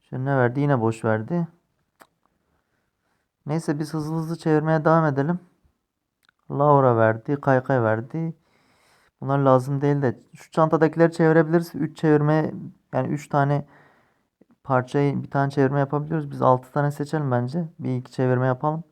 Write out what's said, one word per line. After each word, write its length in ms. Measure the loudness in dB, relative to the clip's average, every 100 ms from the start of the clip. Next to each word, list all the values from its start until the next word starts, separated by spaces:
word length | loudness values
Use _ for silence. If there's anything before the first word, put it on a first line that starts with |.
Şöyle 240 | _ -8
ne 120 | -2 2
verdi? 240 | 2 0
Yine 200 | 0 0
boş 240 | 0 -2
verdi. 440 | -2 -2 -2 -6 -6 _ _ _ _ _ -20 _ _ _ _ _ _ _ _ _ _ _ _ _ -6
Neyse 320 | -6 -4 -6
biz 160 | -4
hızlı 220 | -6 -6 -6
hızlı 200 | -6 -6
çevirmeye 480 | 0 0 2 0
devam 220 | 4 2 2
edelim. 340 | 0 -2 -4 _ _ _ _ _ _ _ _ _ _ _
Laura 460 | -2 4 4 4 4
verdi, 440 | 2 2 -4 -4
kaykay 420 | 0 0 2 0
verdi. 540 | 2 -2 -4 -8 -8 -10 _ _ _ _ _ _ _ _
Bunlar 180 | -4 0
lazım 420 | 4 4 2 -2
değil 220 | 0 0
de 180 | 0 -4 _
şu 160 | -20 -8
çantadakileri 640 | 0 2 4 2 4 2
çevirebiliriz. 600 | 4 4 4 4 0 -2
Üç 220 | -6 -6 -2
çevirme, 560 | 2 2 4 0 0 -6 -14 -18 _
yani 160 | -6 -4
üç 200 | -6 -2
tane 380 | -2 0 -2 -4 _ _ _ _ _ _ _ _ _
parçayı 580 | -2 -2 0 0 0 -2
bir 80 | -4
tane 200 | -2 -2
çevirme 280 | 0 0 0
yapabiliyoruz. 520 | -2 -4 -4 -6 -6
Biz 120 | 0
altı 300 | 2 2 0
tane 180 | -2 -2
seçelim 400 | -4 -6 -4 -2
bence. 380 | -2 -2 -6 -8 _
Bir 180 | -6 -6
iki 160 | -8
çevirme 340 | -4 0 2 0
yapalım. 380 | -2 -4 -6 -10